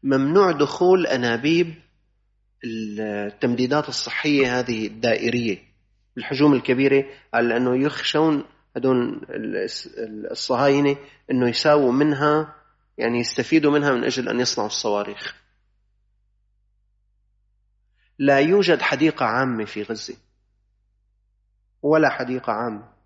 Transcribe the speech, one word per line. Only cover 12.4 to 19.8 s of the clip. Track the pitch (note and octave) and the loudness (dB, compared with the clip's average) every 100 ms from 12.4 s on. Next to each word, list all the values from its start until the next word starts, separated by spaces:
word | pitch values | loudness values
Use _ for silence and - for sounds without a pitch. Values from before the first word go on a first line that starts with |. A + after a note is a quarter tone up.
| D#3 - _ _ _ - | -2 -10 _ _ _ -6
يعني | A#2 A#2+ | -2 -2
يستفيدوا | A#2 - A#2+ D#3+ D3 | -4 -4 0 2 4
منها | D3 C#3+ | 2 2
من | B2+ | 0
أجل | A#2+ B2+ A#2 | -2 -4 -4
أن | A#2 | -2
يصنعوا | B2 - G#2+ | -2 -2 -4
الصواريخ. | - A2+ G#2 G2+ G2+ - - _ _ _ _ _ _ _ _ _ _ _ _ _ _ _ _ _ _ _ _ _ _ _ _ _ _ _ _ | -4 -4 -4 -4 -10 -14 -16 _ _ _ _ _ _ _ _ _ _ _ _ _ _ _ _ _ _ _ _ _ _ _ _ _ _ _ _
لا | C#3 C#3 | 4 4
يوجد | D3+ G3+ F3 D3+ | 6 4 4 2
حديقة | - C3+ D#3 D3+ B2 | 0 0 0 0 -2
عامة | A#2 C3 A#2 | 0 -2 -2
في | G#2+ - | -6 -8